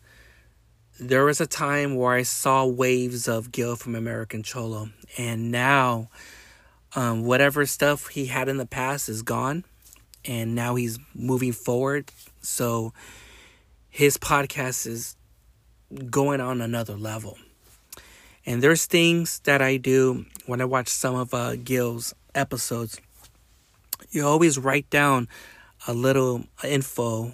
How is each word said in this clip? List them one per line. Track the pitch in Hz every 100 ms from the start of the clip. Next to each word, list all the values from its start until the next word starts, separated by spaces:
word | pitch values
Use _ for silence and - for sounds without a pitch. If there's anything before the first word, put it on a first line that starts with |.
| _ - - _ _ _ _ _ _ -
There | 123 131 143
was | 147
a | 156
time | - 147 143 143 131
where | 123
I | 123
saw | 123 - 143 135 131
waves | 123 127 127 123 123 120
of | 113 120
Gil | - 120 117
from | - 117
American | 113 113 110 110
Cholo. | 107 127 113 110 110 - - -
And | 120 113 117
now, | 120 131 139 127 117 113 - - - - - _ _ _ -
um, | 120 113
whatever | 117 127 143 139 139
stuff | - 147 147 -
he | - 131
had | 131 131
in | 135
the | 120
past | - 131 143 -
is | 110
gone. | 117 117 127 156 - _ - - _ - -
And | 120 113 117
now | 120 123
he's | 117 113 -
moving | - 123 127 127
forward. | 113 - 123 135 143 139 - - _
So | - - 120 117 113 - - - - - - _ _ _ _
his | - 147 139
podcast | - 147 139 - 131 123 113
is | 113 110 - _ _ _ _ _ _ - 135 127
going | 117 139 139
on | 127 123
another | 117 117 110 101
level. | 110 110 107 - - _ _ _ _ - - - - - -
And | 120
there's | 135 165 -
things | 175 170 170 165 -
that | - 139
I | 131 135
do | 127 131 131 127 113 - -
when | 123
I | 127
watch | 131 120
some | - 135 127
of, | 120
uh, | 123 120 117
Gil's | 123 127 120 117 117 - _
episodes. | 139 139 123 - 117 113 - - _ - _ _ _ _ _ _ - -
You | 160 147
always | 156 170 135
write | 131 143 -
down | 147 147 131 120 - - - - - -
a |
little | 120 131 135 127 120 - -
info | 135 143 135 - 117 113 117